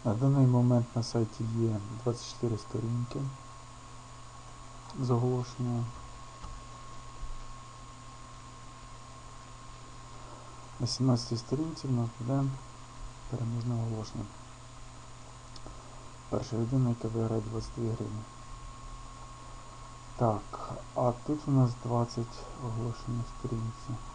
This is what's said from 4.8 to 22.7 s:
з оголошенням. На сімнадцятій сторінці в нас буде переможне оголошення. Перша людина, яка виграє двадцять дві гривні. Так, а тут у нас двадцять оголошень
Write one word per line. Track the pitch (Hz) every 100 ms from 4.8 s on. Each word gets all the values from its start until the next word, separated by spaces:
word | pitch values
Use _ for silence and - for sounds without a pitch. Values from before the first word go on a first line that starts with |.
| - -
з | 127
оголошенням. | 120 127 127 120 - 123 120 117 - - - - - - - - - - - - - - - - - - - - - - 554 - - - - 1047 - - 1047 - 1047 1047 - - - - - - - - - - - - - - -
На | 120
сімнадцятій | - 131 120 - 117
сторінці | - 135 160 156 135
в |
нас | 123 117 -
буде | 117 139 135 135 - - - - - - -
переможне | 113 113 120 117 117
оголошення. | 113 110 107 113 104 - - - - - - - - - - - - - - - - - - - -
Перша | 110 - 113
людина, | 117 131 123
яка | 117 113
виграє | 113 113 113
двадцять | 110 110 110 -
дві | 117
гривні. | 110 110 107 110 - - - - - - - - - - - - - - - - - - -
Так, | 120 104 - - - 127 - -
а | 127 120 -
тут | 151 147
у |
нас | 135 123 117
двадцять | 117 120 120 - 117 - - -
оголошень | 131